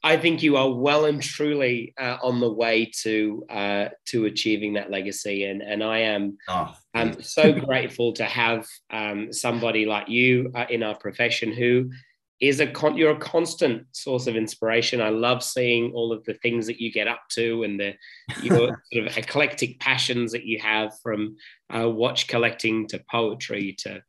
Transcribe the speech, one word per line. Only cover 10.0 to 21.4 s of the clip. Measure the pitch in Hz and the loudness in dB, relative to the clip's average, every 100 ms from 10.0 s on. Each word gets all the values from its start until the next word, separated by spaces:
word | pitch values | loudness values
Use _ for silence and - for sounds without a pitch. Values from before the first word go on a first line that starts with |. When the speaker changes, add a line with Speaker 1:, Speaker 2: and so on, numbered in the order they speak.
| 104 | -2
Speaker 1:
you, | 117 127 123 127 | 2 4 4 2
uh, | 127 123 | -4 -4
in | 120 | -2
our | 110 104 | -2 -6
profession | 104 92 120 - 113 | -8 -2 0 0 -4
who | 113 123 123 127 127 - _ _ _ | 0 4 4 2 -6 -20 _ _ _
is | 139 139 | 2 4
a | 143 | 0
con-, | - 151 151 | 2 0 4
you're | 160 | 4
a | 151 | 4
constant | - 170 165 - 160 117 - | 0 -2 -2 0 0 0 -6
source | - - 127 127 | -12 -4 -2 0
of | 113 | -2
inspiration. | 110 - 113 117 117 123 | -2 -2 0 2 2 0
I | 110 | 0
love | 110 120 123 | 2 2 0
seeing | - - 123 120 120 | -2 0 2 4 2
all | 120 117 | -2 -2
of | 110 | -2
the | 113 | -6
things | 107 120 117 110 | -2 0 0 -2
that | 117 | -4
you | 117 | -4
get | 110 104 | -2 -2
up | 120 - | -4 -8
to | - 117 113 | -2 0 0
and | 107 101 | -2 -4
the, | 101 95 - - - - | -6 -8 -18 -20 -14 -8
your | 123 120 120 110 | 4 4 4 0
Speaker 2:
<laughs> | _ | _
Speaker 1:
sort | 117 110 | -4 -2
of | - | -4
eclectic | 107 143 143 - 139 127 | -4 0 0 0 -6 -2
passions | - 127 - 123 120 | -2 0 0 0 -2
that | 117 | -4
you | - 107 | -4 -4
have, | 107 107 107 - | 0 0 0 -6
from, | 120 107 107 107 | -6 -2 -4 -6